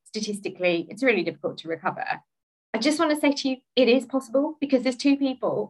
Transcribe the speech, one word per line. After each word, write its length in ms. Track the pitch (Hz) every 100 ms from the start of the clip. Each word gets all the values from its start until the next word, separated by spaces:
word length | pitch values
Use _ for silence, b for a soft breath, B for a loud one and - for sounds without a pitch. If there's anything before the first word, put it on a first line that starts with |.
| _
statistically, 840 | 214 214 202 - 185 180 170 170
it's 140 | 208
really 200 | 262 208
difficult 360 | 170 151 175 -
to 80 | 160
recover." 360 | 160 180 - - - _ _ _ _ _
I 60 | 226
just 180 | 226 302
want 120 | 320
to 80 | 302
say 140 | 285
to 160 | 277 269
you, 80 | 262 _ -
it 120 | 240
is 180 | 254 240
possible, 520 | 269 - 262 302 311
because 220 | 285 254
there's 120 | 247 247
two 220 | 285 277
people 520 | 277 262 190 196